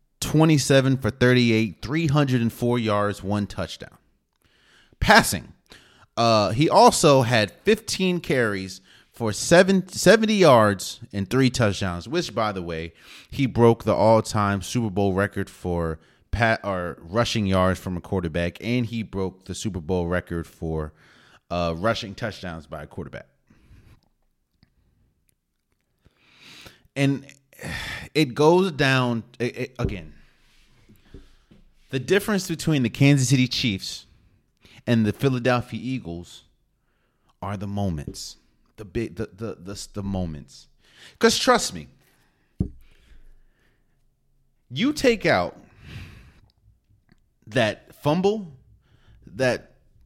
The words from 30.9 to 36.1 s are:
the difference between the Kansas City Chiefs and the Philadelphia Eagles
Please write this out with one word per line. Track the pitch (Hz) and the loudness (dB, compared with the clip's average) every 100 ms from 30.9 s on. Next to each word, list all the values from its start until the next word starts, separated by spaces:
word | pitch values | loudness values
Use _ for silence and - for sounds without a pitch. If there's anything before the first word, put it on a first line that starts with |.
| - _ - - _ _ - _ _ _ | -20 _ -20 -20 _ _ -20 _ _ _
the | 131 | -6
difference | 107 190 208 196 - | 0 0 2 -2 -2
between | 160 - 151 | -4 0 0
the | 117 | 0
Kansas | - 139 143 123 | 4 4 6 4
City | 131 127 | 2 2
Chiefs | - 120 95 - - - _ _ _ _ _ _ - - | 0 -2 -2 -6 -14 -18 _ _ _ _ _ _ -10 0
and | 117 104 | 2 2
the | |
Philadelphia | - 135 123 123 123 - 110 | 0 -2 0 0 0 -2 -10
Eagles | 117 131 82 | -8 -8 -10